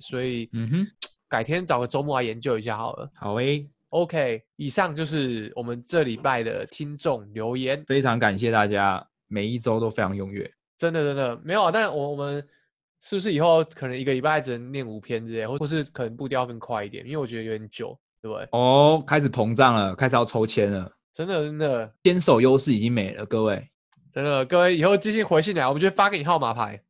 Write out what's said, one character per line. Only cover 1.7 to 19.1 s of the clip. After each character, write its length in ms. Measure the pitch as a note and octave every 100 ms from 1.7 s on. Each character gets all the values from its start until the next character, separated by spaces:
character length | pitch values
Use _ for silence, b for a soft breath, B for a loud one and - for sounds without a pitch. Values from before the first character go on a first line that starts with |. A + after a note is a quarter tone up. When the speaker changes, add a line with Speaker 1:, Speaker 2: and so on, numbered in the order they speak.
| B2+
Speaker 1:
个 60 | B2
周 160 | C#3+
末 180 | D3 C3+
来 20 |
研 160 | A#2+ A2+
究 200 | C3 A2+
一 20 |
下 160 | A2+ G#2+
好 180 | A#2 -
了。 140 | C3+
Speaker 2:
好 180 | - G#2 A2
欸。 300 | C3 D3 C#3+ _ -
Speaker 1:
OK， 540 | D#3 E3+ E3 C3 A2+ _ -
以 120 | C#3+
上 260 | D#3+ F3+
就 120 | D3+ D#3
是 440 | D#3 C3 A2+ G#2+ -
我 60 |
们 200 | A#2+ A#2+ -
这 160 | E3
礼 160 | C#3 A2+
拜 240 | C#3 B2+
的 240 | A2+ G#2 G#2
听 280 | - D3
众 320 | D3 E3 B2 G2+
留 240 | G#2 A2 B2+
言。 260 | B2+ D3 D3+
Speaker 2:
非 160 | C#3
常 160 | C3 A#2
感 180 | A2+ G2
谢 140 | A#2
大 160 | A2+ G#2
家， 360 | G2+ G2 F#2+ - _ -
每 200 | G#2 G#2
一 120 | A#2+
周 220 | A#2 A2+
都 80 | A2+
非 140 | G#2+
常 120 | F#2+
踊 120 | G2 G2
跃。 240 | G2 - _ _ -
Speaker 1:
真 160 | E3
的， 100 | E3
真 140 | C#3+ C#3
的， 240 | B2+ A#2
没 120 | D3
有 80 | G#3
啊， 80 | F3+
但 180 | G#3 G#3+
我， 200 | C#3+ C#3+
我 40 |
们 320 | C#3+ C#3+ C#3+ C#3+ _ _ _ _ _
是 160 | - G3+
不 40 |
是 120 | G3+
以 80 | D3
后 240 | E3+ E3
可 240 | D#3+ - C3
能 80 | B2+
一 80 |
个 80 | C3
礼 80 | C3
拜 180 | C#3+ D#3
只 120 | C3
能 200 | A#2+ B2
念 160 | C#3 A#2+
五 140 | G#2+
篇 260 | - A#2 A2+
之 60 |
类， 140 | A2+ A2
或， 100 | C#3
或 100 | D3
是 160 | D#3
可 180 | C3+ -
能 120 | A#2+
步 140 | A#2 C3+
调 160 | C3
更 140 | B2 A#2
快 260 | - A2+
一 60 | G#2
点， 160 | A2 A#2+
因 60 |
为 40 | D3+
我 100 | B2+
觉 120 | A#2
得 40 |
有 140 | A2 A2
点 100 | G#2+
久， 280 | - A2+ - _ _
对 100 | A2+
不 60 | G#2+
对？ 100 | -
Speaker 2:
哦， 500 | A#2+ B2+ C#3 D3 D#3+
开 120 | -